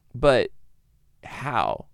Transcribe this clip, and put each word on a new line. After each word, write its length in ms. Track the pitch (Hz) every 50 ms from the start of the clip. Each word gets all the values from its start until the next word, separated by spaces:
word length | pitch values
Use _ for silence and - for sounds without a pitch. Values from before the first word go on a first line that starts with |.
| _ _ -
But 360 | 117 123 147 135 117 95 - - - - - - _ _ _ _ _ _ _ _ _ -
how? 640 | - - - 131 139 131 113 76 53 - - - -